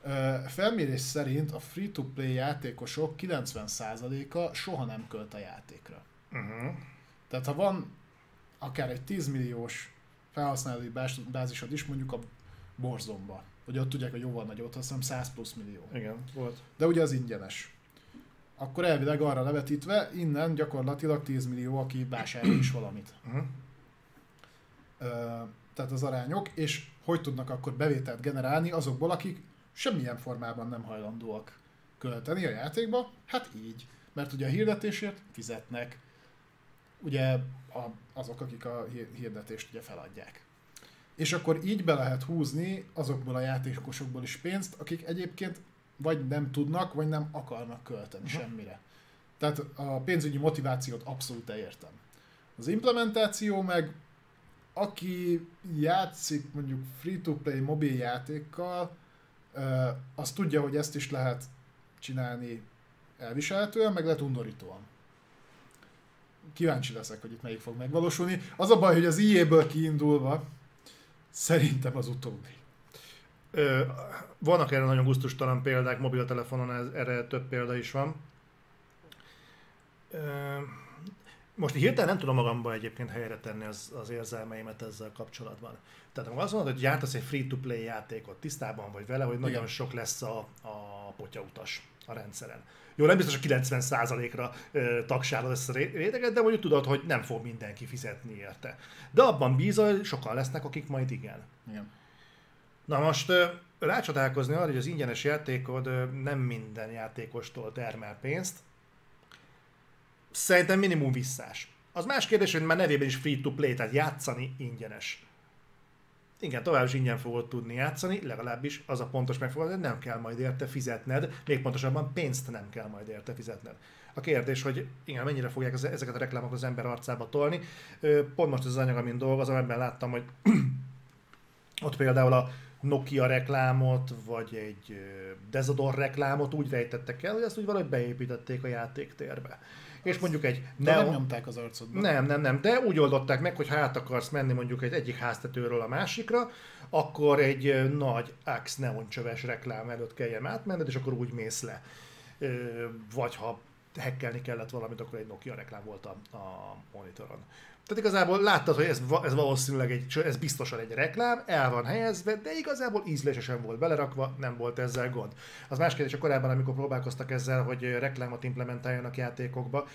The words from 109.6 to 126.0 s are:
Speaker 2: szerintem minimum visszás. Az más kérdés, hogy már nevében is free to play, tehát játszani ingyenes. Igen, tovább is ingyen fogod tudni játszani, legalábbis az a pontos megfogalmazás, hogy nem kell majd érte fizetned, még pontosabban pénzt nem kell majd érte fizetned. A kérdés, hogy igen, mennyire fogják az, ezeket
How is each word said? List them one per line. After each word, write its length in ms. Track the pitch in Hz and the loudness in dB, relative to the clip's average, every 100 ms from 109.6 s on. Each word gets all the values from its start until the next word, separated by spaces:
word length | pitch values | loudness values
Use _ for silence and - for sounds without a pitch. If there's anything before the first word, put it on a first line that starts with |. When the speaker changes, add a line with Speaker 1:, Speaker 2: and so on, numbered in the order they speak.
| _ _ _ _ _ _ _ | _ _ _ _ _ _ _
Speaker 2:
szerintem 480 | - - 180 175 190 | -4 6 6 8 4
minimum 340 | 196 165 139 | 6 4 4
visszás. 600 | 131 127 - 120 - - - _ | 2 -2 -6 -10 -12 -14 -18 _
Az 120 | 175 | -6
más 220 | 190 269 - | 0 0 4
kérdés, 260 | 214 196 | 6 6
hogy 100 | 160 | 4
már 140 | 160 165 | 4 4
nevében 300 | 170 143 139 | 6 4 4
is 100 | 131 | 0
free 240 | 151 131 | 0 0
to 80 | 147 | 0
play, 200 | 131 143 | 2 2
tehát 180 | 127 110 | 2 2
játszani 640 | 135 151 143 - 120 131 131 | 2 2 -2 -4 -4 -6 -6
ingyenes. 680 | 123 117 110 107 - - - - _ - _ - _ _ _ _ _ _ | -8 -8 -10 -10 -10 -10 -14 -20 _ -20 _ -20 _ _ _ _ _ _
Igen, 220 | 170 127 | -4 -2
tovább 220 | 135 147 | 4 6
is 100 | 127 | 6
ingyen 240 | 135 127 117 | 4 2 0
fogod 300 | 123 120 117 | -2 -4 -2
tudni 260 | 123 117 | -6 -6
játszani, 520 | 120 143 - 185 196 135 | -2 -2 0 -2 -2 -4
legalábbis 560 | 110 120 120 143 - - | -6 -6 -4 -4 -6 -4
az 140 | 127 | -4
a 60 | 127 | -2
pontos 320 | 135 127 131 | -2 0 -2
megfogalmazás, 420 | 131 139 160 190 | -2 -2 -2 0
hogy 100 | 156 | -2
nem 80 | 110 | -4
kell 180 | 123 113 | -6 -6
majd 200 | 113 117 | -6 -4
érte 280 | 127 131 131 | -2 -2 -4
fizetned, 640 | 139 127 117 131 131 - - - | -4 -4 -4 -2 -2 -2 -6 0
még 160 | 131 | 0
pontosabban 500 | 131 127 131 143 147 | 2 0 0 0 0
pénzt 380 | - 147 127 - | -2 -2 -2 -6
nem 180 | 113 101 | -10 -10
kell 160 | 113 107 | -10 -10
majd 200 | 101 107 | -12 -12
érte 260 | 104 101 | -10 -10
fizetned. 400 | 123 107 101 117 113 - - - | -10 -10 -12 -14 -18 -20 -20 -14
A 60 | - | -8
kérdés, 420 | 139 139 131 131 | 2 2 2 0
hogy 240 | 139 131 - - | 0 -2 -6 -10
igen, 200 | - 131 | -8 -4
mennyire 240 | 131 139 123 | -2 -2 -2
fogják 240 | 131 127 | -2 -2
az, 100 | 127 | -2
ezeket 300 | 135 - | -2 -4